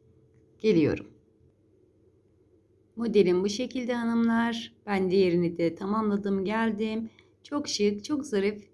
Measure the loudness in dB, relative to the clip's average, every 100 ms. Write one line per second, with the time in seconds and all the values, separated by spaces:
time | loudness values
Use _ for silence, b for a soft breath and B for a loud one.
0 | _ _ _ _ _ _ 2 4 4 0
1 | -6 -20 _ _ _ _ _ _ _ _
2 | _ _ _ _ _ _ _ _ _ -8
3 | 0 4 6 4 0 -2 -4 -4 -4 -4
4 | 0 0 2 2 0 -4 -8 -16 -4 -2
5 | 2 4 4 4 0 0 -2 -2 -4 -2
6 | 0 0 0 -2 0 0 -2 -2 -4 -4
7 | -8 B B _ -10 -8 -6 0 0 0
8 | -4 -6 -2 -2 -2 -4 -12